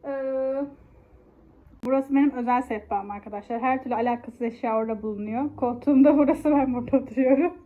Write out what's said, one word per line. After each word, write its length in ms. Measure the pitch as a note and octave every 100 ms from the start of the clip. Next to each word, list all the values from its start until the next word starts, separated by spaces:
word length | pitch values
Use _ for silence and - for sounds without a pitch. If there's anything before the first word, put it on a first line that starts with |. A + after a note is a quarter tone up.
| C#4
Ee, 560 | C#4 C4+ C4 C4 C4+ C#4 C#4 - - _ - _ _ _ _ - - A#3+
burası 300 | C4+ C4+ C#4
benim 160 | C#4+
özel 300 | B3+ A#3+ B3
sehpam 500 | B3 A3 - G3+ G3+
arkadaşlar. 480 | G3+ G#3 G3+ G3+ A#3
Her 220 | B3+ C4
türlü 120 | B3+ A3+
alakasız 460 | A#3+ A#3+ A#3+ -
eşya 360 | A#3 A#3+ A#3+ A3
orada 240 | A3 A3
bulunuyor. 540 | G#3+ G3+ G#3 A3+ D4 -
Koltuğum 460 | B3 A#3+ - C4+
da 140 | C#4 D4
burası, 340 | C#4+ D#4 D4+
ben 220 | C#4+ C4
burada 240 | B3 A#3+ C4+
oturuyorum. 560 | - A3+ C4 C4+ E4+ -